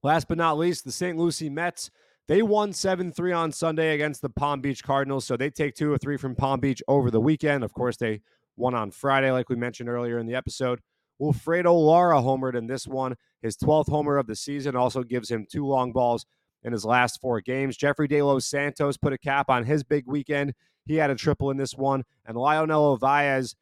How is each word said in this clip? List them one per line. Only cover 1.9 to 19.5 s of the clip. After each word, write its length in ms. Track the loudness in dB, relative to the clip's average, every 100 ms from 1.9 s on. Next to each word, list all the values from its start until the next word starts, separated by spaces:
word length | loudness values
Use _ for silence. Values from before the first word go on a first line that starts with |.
| _ _ _ _
they 140 | 2
won 300 | 4 2 0
seven 380 | -2 -2 -2 -2
three 220 | -4 -2
on 180 | 0 -2
Sunday 440 | -2 -2 0 0
against 280 | 0 -2 -4
the 80 | -8
Palm 300 | -2 -2 -2
Beach 240 | -4 -6
Cardinals. 400 | -2 0 0 -4
So 120 | -2 -2
they 140 | -4
take 240 | -2 -6
two 180 | -2 -2
of 80 | 0
three 160 | -2 -4
from 200 | -4 -2
Palm 240 | 0 0
Beach 200 | 0 -4 2
over 240 | 2 4
the 100 | 2
weekend. 440 | 2 2 2 0
Of 80 | -2
course, 240 | -4 -4 -2
they 240 | -4 -4 _ _ _ -4
won 180 | -2
on 180 | 0 -4
Friday, 400 | -4 0 2 2
like 160 | 0 -2
we 80 | -4
mentioned 320 | -4 -6 -6
earlier 300 | -4 -4 -4
in 80 | -4
the 100 | -6
episode. 440 | -6 -4 -4 -4 _ _ _ _
Wilfredo 540 | -2 -2 0 2 4
Lara 440 | 6 8 6 6 4
homered 380 | 4 0 -2 -4
in 120 | -4
this 180 | -8 -6
one. 300 | -4 -4 -6 _ _
His 140 | -8 -2
twelfth 340 | 2 4 4
homer 280 | 0 0 0
of 100 | -2
the 80 | -6
season 400 | -8 -6 -4 0
also 260 | 0 0
gives 260 | -4 -4 -4
him 180 | -6 -4
two 160 | -6 0
long 260 | 0 0
balls 340 | 0 2 0 -4 _ _ _
in 100 | -6
his 120 | -6
last 360 | 2 4 2 0
four 200 | -4 -4
games. 360 | -2 -2 -2 0
Jeffrey 320 | -2 0 0
De 120 | 2
Los 260 | 2 2 0
Santos 500 | -2 -4 -2 -2 0
put 160 | -2
a 60 | -2
cap 300 | -2 -2
on 160 | 2